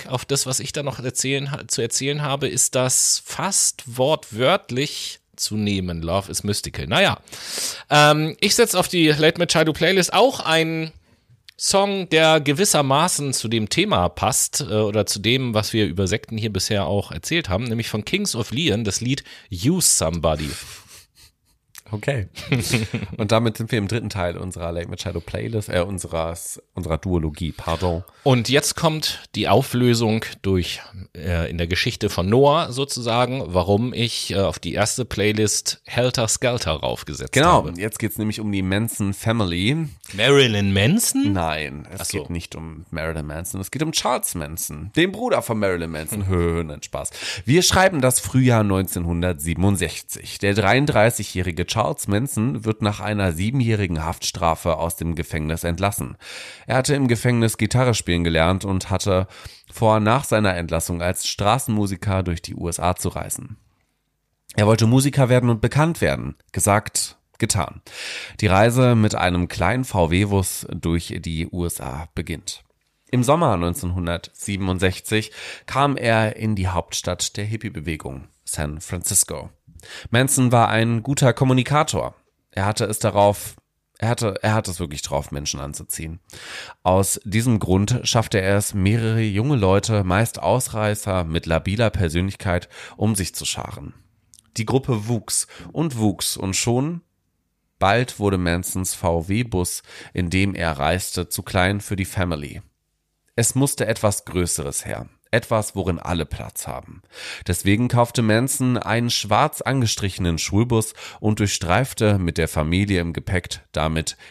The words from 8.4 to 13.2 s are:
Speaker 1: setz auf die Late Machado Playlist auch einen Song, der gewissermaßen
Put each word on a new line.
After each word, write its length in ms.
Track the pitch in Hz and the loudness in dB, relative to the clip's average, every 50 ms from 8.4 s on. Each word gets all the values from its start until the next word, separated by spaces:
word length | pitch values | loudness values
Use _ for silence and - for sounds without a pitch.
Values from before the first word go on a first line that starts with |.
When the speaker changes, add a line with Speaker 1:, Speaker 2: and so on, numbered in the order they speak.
| - 202 - | 0 2 4
Speaker 1:
setz 200 | - 240 214 - | 4 4 4 4
auf 120 | 190 170 | 2 0
die 220 | - - 175 160 156 | 2 2 4 4 4
Late 320 | 151 143 156 156 160 160 | 4 6 4 4 4 4
Machado 320 | 175 - - 165 160 160 147 | 0 2 2 4 4 2 2
Playlist 400 | - 175 165 190 190 170 - - | 2 2 4 4 4 2 2 4
auch 280 | 180 226 269 254 - | 4 4 4 4 0
einen 520 | - 165 160 165 165 160 165 160 160 160 - - _ _ _ _ _ _ _ _ _ - - | -2 0 2 2 2 0 -2 -4 -6 -6 -10 -14 _ _ _ _ _ _ _ _ _ -20 -12
Song, 540 | - - - - 190 202 202 196 196 180 170 | -6 -2 2 4 4 4 2 0 -2 -2 2
der 280 | 160 160 160 160 160 160 | 4 6 6 6 6 6
gewissermaßen 960 | 143 143 143 143 202 202 - 156 143 131 135 147 165 180 - - | 4 2 2 2 2 2 2 2 2 4 4 4 4 2 0 -2